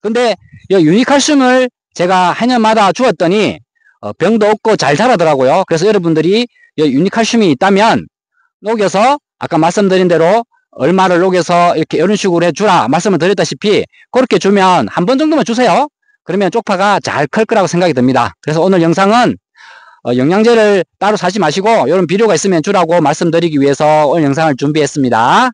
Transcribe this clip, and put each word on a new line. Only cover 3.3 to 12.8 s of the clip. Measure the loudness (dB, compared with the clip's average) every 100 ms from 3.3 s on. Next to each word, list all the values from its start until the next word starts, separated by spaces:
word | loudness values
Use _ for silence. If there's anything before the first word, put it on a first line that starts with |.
| 0 -2 -4 _ _ _ _
어, | -14
병도 | -4 -2 2 0
없고 | 0 -2 0
잘 | 0 0
자라더라고요. | 0 2 0 2 2 0 0
그래서 | -2 0
여러분들이 | 0 0 0 0 0 -2 _ _ -4
이 |
유니칼슘이 | -2 0 -2 -2 -2 0 0
있다면 | 0 0 2 2 0 -6 _ _ _ _ _
녹여서 | -6 -2 -2 0 0 -2 _ _
아까 | -6 0
말씀드린 | 0 0 0 2 2
대로 | 2 2 0 -2 _ _
얼마를 | -6 -2 0 2 2
녹여서 | 0 0 0 0 0 0
이렇게 | -4 -2
이런 | -2 0
식으로 | 0 0 -2
해주라 | -2 0 0